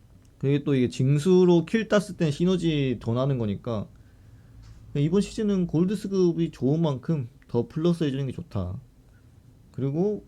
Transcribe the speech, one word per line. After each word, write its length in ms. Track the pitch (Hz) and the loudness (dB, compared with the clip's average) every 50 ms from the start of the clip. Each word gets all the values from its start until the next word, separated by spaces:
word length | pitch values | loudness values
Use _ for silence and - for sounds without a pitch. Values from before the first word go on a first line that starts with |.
| _ - - - - - - - | _ -20 -20 -20 -20 -20 -12 -6
그게 240 | - 135 143 143 147 | -2 0 0 0 0
또 120 | 151 143 | 0 2
이게 120 | 131 123 117 | 2 2 0
징수로 760 | - - 131 135 143 147 147 185 185 180 185 175 175 170 160 | 0 0 0 2 2 2 4 4 6 6 6 6 6 4 4
킬 220 | - - 226 214 214 | 2 0 -2 0 2
땄을 280 | 214 208 202 202 180 | 2 0 0 0 -4
땐 140 | - 175 151 | -2 -2 -2
시너지 680 | 143 - 175 180 190 175 - 165 156 147 139 131 120 101 | 0 0 0 0 0 0 0 0 0 0 0 0 -2 -4
더 120 | - 117 113 | -2 -2 -2
나는 240 | 123 131 143 135 123 | 0 0 0 0 -2
거니까, 500 | 113 104 98 - - 120 117 104 92 - - - - - - - - - - - - - - - - - - - - - - | -2 -4 -4 -4 -6 -6 -6 -6 -6 -8 -12 -20 -20 -20 -20 -20 -20 -20 -20 -20 -20 -20 -20 -20 -20 -20 -20 -20 -16 -8 -4
이번 240 | 147 143 156 170 202 | -2 0 2 2 0
시즌은 460 | 196 202 - - 220 208 196 185 180 | 0 -2 -4 -4 -2 0 0 0 0
골드 300 | 170 - 156 180 185 220 | 0 0 0 0 0 0
수급이 540 | 190 - 196 196 190 180 175 160 165 170 160 - | -4 -6 -4 0 2 2 2 2 0 -2 -4 -4
좋은 280 | - 123 127 147 160 | -2 -2 0 0 2
만큼 480 | 170 156 139 123 - - 165 147 123 113 - - - - | 0 0 -2 -2 -4 -4 -4 -4 -4 -8 -10 -18 -12 -6
더 180 | - 120 117 - | -4 -4 -4 -4
플러스 360 | - 165 160 175 175 170 170 | -4 -2 0 0 0 0 0
해주는 220 | 143 131 135 139 | -2 -2 -4 -6
게 60 | 131 - | -6 -8
좋다. 480 | - - - - 104 90 87 90 - - - - _ - - - - - - - - - - - - - - - | -10 -10 -8 -6 -6 -6 -6 -6 -10 -12 -16 -20 _ -20 -20 -20 -20 -20 -20 -20 -20 -20 -20 -20 -20 -20 -18 -10
그리고 520 | - 127 139 139 160 185 208 208 202 - | -6 -4 -4 -2 0 -2 -2 -2 -6 -8